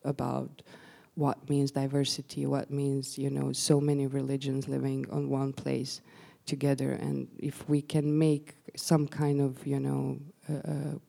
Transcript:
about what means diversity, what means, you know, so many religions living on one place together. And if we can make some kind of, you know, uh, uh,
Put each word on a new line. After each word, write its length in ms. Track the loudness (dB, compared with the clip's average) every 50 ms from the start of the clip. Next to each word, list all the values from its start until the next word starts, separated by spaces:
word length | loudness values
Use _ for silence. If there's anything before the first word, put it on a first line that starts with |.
| -4
about 580 | -4 -2 -2 -2 -2 -2 -4 -4 -6 -10 -18 -20 -20 -20 -20 -20 -20 -20 -20 -20 -12 -4
what 340 | 0 0 0 0 -2 -2 -2
means 200 | 0 2 2 2
diversity, 760 | 0 -2 -2 0 2 0 0 0 -2 -4 -6 -8 -6 -4 -2
what 240 | 0 0 -2 -2 -2
means, 480 | -2 -2 0 0 0 0 -2 -4 -6 -4
you 100 | -4 -2
know, 240 | 0 0 -2 -2 -2
so 280 | -2 4 4 4 4
many 260 | 6 4 2 2 0
religions 600 | 0 0 -2 -2 0 -2 -2 -2 -2 -2 -2 -2 -2
living 360 | -2 -2 0 0 -2 -2 -4 -2
on 180 | -2 -2 -2 0
one 240 | 0 0 0 -2 -4
place 480 | -4 -4 -2 -2 -2 -2 -4 -8 -12 _ -20 -20 -20 -20 -20 -20 _ -6
together. 460 | -6 -4 0 2 2 2 2 0 -2 -2
And 360 | -2 -2 -2 -2 -2 -4 -6 -8 -6
if 300 | -6 -6 -6 -6 -2 2
we 140 | 2 2 2
can 360 | 2 0 2 2 4 4 4
make 360 | 6 6 4 2 0 -8 -20 _ -20 -18 -12
some 300 | -6 2 4 4 6 4 2
kind 320 | 0 0 2 4 4 4
of, 260 | 4 2 0 -2 -4
you 140 | -2 -2 0
know, 380 | 0 0 0 0 0 -2 -4 -6 -10 -14 -18 _ -8 -6
uh, 220 | -6 -4 -4 -4
uh, 40 | -4 -2 -4 -4 -6 -8 -8